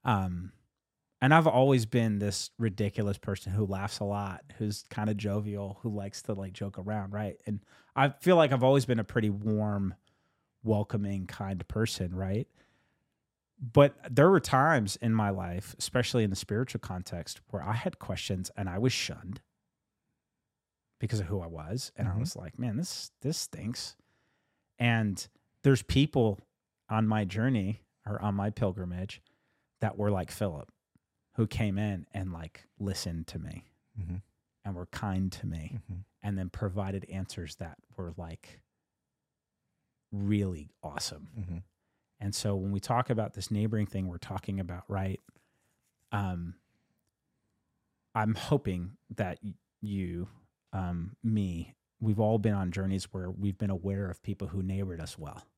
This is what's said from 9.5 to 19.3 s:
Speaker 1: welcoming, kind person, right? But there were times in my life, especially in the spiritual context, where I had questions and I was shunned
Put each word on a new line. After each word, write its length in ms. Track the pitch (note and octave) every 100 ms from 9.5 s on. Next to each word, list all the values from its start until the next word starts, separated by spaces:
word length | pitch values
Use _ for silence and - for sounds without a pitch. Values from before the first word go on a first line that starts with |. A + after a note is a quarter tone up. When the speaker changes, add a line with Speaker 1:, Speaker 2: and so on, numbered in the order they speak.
| G#2+ G#2+ G2+ G2 F2+ _ _ _ _ _ _
Speaker 1:
welcoming, 640 | A2 G#2 G2+ A2 G2+ G2 F2+
kind 400 | - G2 - -
person, 480 | A2 A2 - F#2
right? 320 | F2+ F#2+ G#2 - _ _ _ _ _ _ _ _ _ _ _
But 380 | B2 D3 C#3+ - -
there 160 | B2+ D#3+
were 80 | F#3+
times 560 | - C3 D3+ D3 G2+ -
in 160 | A#2
my 160 | A2+ G#2
life, 440 | F#2+ F2+ F2+ - -
especially 440 | - B2+ A#2+ B2+
in 80 | G#2+
the 60 | G2
spiritual 420 | - G#2 C3 A2
context, 600 | - F2+ - F2 - - _
where 140 | G2+
I 80 | F#2+
had 260 | A2+ F3+ -
questions 520 | - F2+ - F#2 F#2 -
and 120 | F#2+
I 100 | F2+
was 140 | B2+
shunned 480 | - - - F2+